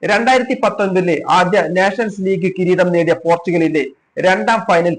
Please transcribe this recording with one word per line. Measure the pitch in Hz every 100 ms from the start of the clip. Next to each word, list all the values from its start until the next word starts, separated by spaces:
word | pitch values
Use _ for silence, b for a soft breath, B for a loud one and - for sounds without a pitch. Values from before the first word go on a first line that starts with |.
രണ്ടായിരത്തി | 180 208 233 262 254 262
പത്തൊൻപതിലെ | 208 - 196 185 175 151 - 175
ആദ്യ | 175 196 160 180
നാഷൻസ് | 196 196 220 196 190
ലീഗ് | 190 185 185
കിരീടം | 180 180 180
നേടിയ | 175 165 160
പോർച്ചുഗലിന്റെ | 165 170 185 175 160 151 131 - _ - 175
രണ്ടാം | 190 220 226 180
ഫൈനൽ | 175 175